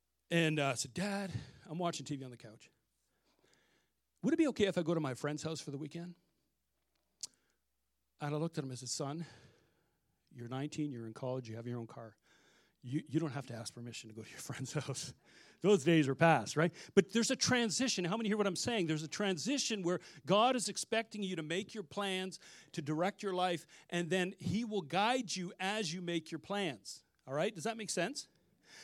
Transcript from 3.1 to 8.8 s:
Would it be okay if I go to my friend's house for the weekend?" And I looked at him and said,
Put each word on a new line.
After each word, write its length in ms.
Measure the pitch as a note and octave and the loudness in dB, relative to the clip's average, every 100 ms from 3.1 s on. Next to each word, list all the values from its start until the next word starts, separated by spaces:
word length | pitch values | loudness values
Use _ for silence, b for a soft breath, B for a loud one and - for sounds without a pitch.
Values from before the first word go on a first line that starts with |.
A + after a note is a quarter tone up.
| b b b b b b b b b _ _ | b b b b b b b b b _ _
Would 140 | - E4 | 0 4
it 20 | |
be 100 | D#4 | 4
okay 180 | - G3 | 4 2
if 100 | F#3 | 2
I 60 | |
go 100 | E3 | 2
to 60 | E3 | 2
my 160 | C#3+ B2 | 0 -2
friend's 260 | D3 D3+ | -2 -2
house 180 | D#3 D#3+ | -4 -6
for 120 | - | -6
the 80 | C3+ | -8
weekend?" 340 | C#3+ E3+ F3 F3 _ _ _ _ _ _ _ _ _ _ - b b b _ _ _ _ _ _ | -8 -10 -12 -14 _ _ _ _ _ _ _ _ _ _ -18 b b b _ _ _ _ _ _
And 140 | D3 D3+ | -2 0
I 20 | |
looked 220 | E3 D#3+ | -2 -2
at 40 | |
him 60 | C3+ | -6
and 80 | |
said, 120 | B2 | -6